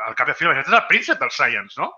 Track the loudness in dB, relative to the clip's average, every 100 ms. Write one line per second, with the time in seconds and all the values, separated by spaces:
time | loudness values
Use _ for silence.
0 | -8 -4 -2 0 2 2 4 2 4 0
1 | 0 -2 -2 0 0 -2 -6 -8 -8